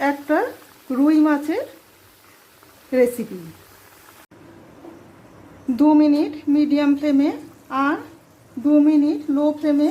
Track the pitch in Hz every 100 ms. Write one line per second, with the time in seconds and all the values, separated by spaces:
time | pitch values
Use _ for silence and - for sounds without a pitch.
0 | 285 285 - 311 494 - - - - 254
1 | 294 311 302 285 294 392 - - _ _
2 | _ _ _ _ _ _ _ _ - 254
3 | 240 240 214 185 165 - - - - -
4 | - - - - - - - - 339 -
5 | - - - - - - - 233 294 302
6 | 302 294 320 - - 294 294 285 285 285
7 | 294 277 294 466 - - - 262 277 381
8 | - - _ _ _ - 262 302 294 311
9 | 294 294 - 277 294 302 311 285 302